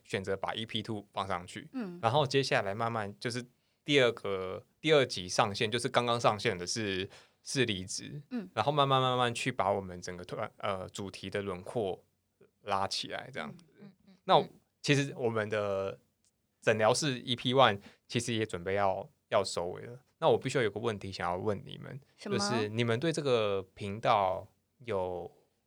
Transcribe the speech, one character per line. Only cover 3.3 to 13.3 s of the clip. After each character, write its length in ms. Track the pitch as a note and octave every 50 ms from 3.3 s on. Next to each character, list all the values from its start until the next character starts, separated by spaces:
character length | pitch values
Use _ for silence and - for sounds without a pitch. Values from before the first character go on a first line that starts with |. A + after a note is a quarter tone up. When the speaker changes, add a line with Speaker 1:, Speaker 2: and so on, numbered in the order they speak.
Speaker 1:
是 120 | A#2 B2 B2 A#2+ _ _ _ _ _ _ _
第 160 | - C#3+ C#3+
二 100 | B2+ A#2+
个， 500 | A#2 - - G#2 G2 F#2+ F#2 F#2 F#2 F#2 - _ _ _
第 120 | - D#3 D#3
二 120 | D3 C3
集 240 | - - - F2+ F2+
上 260 | - - B2+ G#2+ G2
线， 160 | - A#2+ A2
就 80 | G#2+ A#2+
是 80 | B2 C3+
刚 180 | - B2+ A#2+
刚 140 | A#2+ A#2 A#2
上 180 | A#2 C3 G#2+ G2+
线 200 | - B2 G2+ F2
的 100 | F2 F2
是， 420 | - A#2 A2 G2+ F#2+ F#2 F#2+ G2 - - - _ _ _ _
是 200 | - - C#3 B2
离 220 | A2+ G#2 F2+ F#2
职。 360 | F#2+ - - A2+ G#2+ - D3 D3 -
Speaker 2:
嗯。 180 | B3+ B3 F#3+ F#3 -
Speaker 1:
然 120 | - G#2+
后 80 | C#3 D3+
慢 120 | D3 C#3
慢 160 | C3+ C3+ C3
慢 160 | C3 B2+ B2+ B2
慢 160 | B2 A#2+ A#2
去 160 | A#2+ - C3+
把 220 | - - F#2+ F#2+
我 80 | G2+ G2+
们 220 | F#2+ F#2 F2 F2+
整 160 | F2 - F2+ F2
个 80 | F2+
团， 260 | - - E3 A2 - - _
呃， 320 | - G#2+ G2 F#2+ F#2 F2
主 200 | - - G#2 F#2+
题 200 | F#2 - - F#2+
的 120 | F#2 G#2
轮 200 | G2+ G2+ F2+ F2
廓 420 | F#2+ - - B2 G#2+ F#2+ F2+ - - _ _ _ _ _ _ _ _ _ _ _ _
拉 220 | G#2+ G2 F#2+ G2
起 220 | G2 - - - -
来 220 | - - - C3+